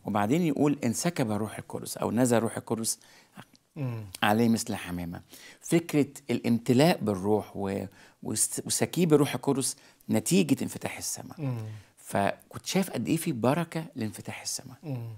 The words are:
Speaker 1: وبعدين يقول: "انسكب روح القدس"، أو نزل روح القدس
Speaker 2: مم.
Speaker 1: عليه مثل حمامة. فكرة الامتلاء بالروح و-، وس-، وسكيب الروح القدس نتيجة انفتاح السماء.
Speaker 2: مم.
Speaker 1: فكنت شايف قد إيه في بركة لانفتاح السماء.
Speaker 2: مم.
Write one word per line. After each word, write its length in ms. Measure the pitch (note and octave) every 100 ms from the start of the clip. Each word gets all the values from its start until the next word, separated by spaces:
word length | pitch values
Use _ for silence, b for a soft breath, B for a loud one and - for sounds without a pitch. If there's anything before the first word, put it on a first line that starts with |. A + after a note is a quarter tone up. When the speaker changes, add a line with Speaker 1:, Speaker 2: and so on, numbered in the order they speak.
| -
Speaker 1:
وبعدين 360 | G#2 G#2 C3
يقول: 380 | E3 - D3 C#3
"انسكب 480 | A#2 G#2+ - - A2+
روح 260 | G#2 G#2+ -
القدس"، 400 | - - - -
أو 140 | G2
نزل 260 | G#2+ B2+ A#2
روح 180 | A2+ A2+
القدس 420 | - A2+ A2+ - B B B B - _ _ D#3+
Speaker 2:
مم. 300 | C3 A2+ G2+ -
Speaker 1:
عليه 260 | G#2 A2 A#2
مثل 260 | A2+ - F#2+
حمامة. 460 | F2 F2 E2+ F#2 - B B B
فكرة 460 | - E3 E3 D3 C3+ - -
الامتلاء 680 | A#2+ A#2 A#2 - B2 D#3+ F3
بالروح 500 | G#2+ F#2+ G2+ G#2+ - G2+
و-، 300 | G2 G2 G2 B B B
وس-، 380 | - A2 - - -
وسكيب 480 | - A2+ D#3+ F3
الروح 220 | D3 C#3+ C3+
القدس 400 | - C3+ B2+ - b b -
نتيجة 540 | A2 - D#3 E3 C3
انفتاح 340 | F#2+ - - -
السماء. 440 | - - - -
Speaker 2:
مم. 160 | C#3 A#2 A2 G#2+ B _ -
Speaker 1:
فكنت 540 | G2+ G2 - _ - -
شايف 240 | F#3 F#3
قد 180 | B2 A2
إيه 100 | D#3+
في 140 | E3+
بركة 540 | B2 A#2+ D3 E3 E3 D#3+ -
لانفتاح 460 | G#2+ G2+ G#2+ -
السماء. 360 | - - B2+ B2
Speaker 2:
مم. 260 | D#3+ B2 A#2